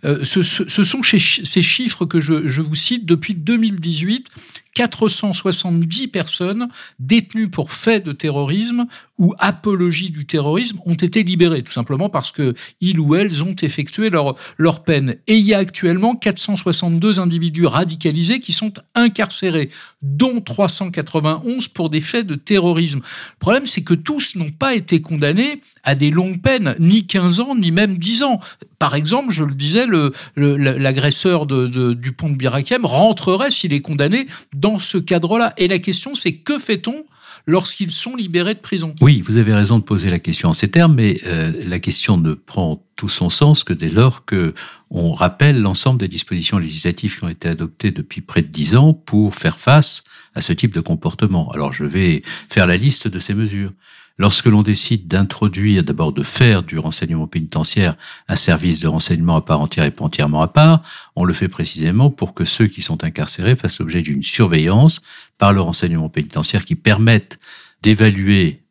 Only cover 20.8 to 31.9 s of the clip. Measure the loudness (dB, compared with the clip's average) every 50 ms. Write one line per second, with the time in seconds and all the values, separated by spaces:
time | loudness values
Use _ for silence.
20.8 | -8 -6 -6 -6 -8 -4 -4 -2 0 0 -2 -2 -4 -6 -4 -4 -6 -8 _ -4
21.8 | -4 -2 -2 -4 -4 -2 -4 -4 -4 -4 -6 -8 _ 0 0 2 2 2 2 2
22.8 | 0 -2 -2 -6 -8 -8 -16 -16 -16 -18 _ _ 0 0 0 2 0 -2 -6 -6
23.8 | -2 0 -2 -2 0 -4 -4 -4 -4 -4 -4 -6 -6 -6 -6 -4 -4 -2 -2 -2
24.8 | -2 0 -2 -2 -2 -2 -4 -2 0 0 2 2 0 -2 -2 -8 _ _ _ _
25.8 | _ -2 0 2 2 2 2 2 0 0 -4 -2 0 0 0 2 0 -2 0 2
26.8 | 4 4 4 4 2 0 -2 0 2 2 2 0 -2 -2 -2 0 0 2 2 2
27.8 | 2 2 0 -2 -2 -2 -2 0 0 0 0 -2 -4 -12 -20 _ -20 _ _ _
28.8 | -2 0 0 0 -2 0 -2 -2 -2 -2 -2 -2 -2 -2 -2 -4 -4 0 0 0
29.8 | 0 2 2 2 0 0 -2 -4 -18 -12 _ 0 0 2 2 2 0 0 0 0
30.8 | 0 0 0 0 0 0 0 0 0 2 2 2 0 0 0 0 0 0 0 0
31.8 | 0 0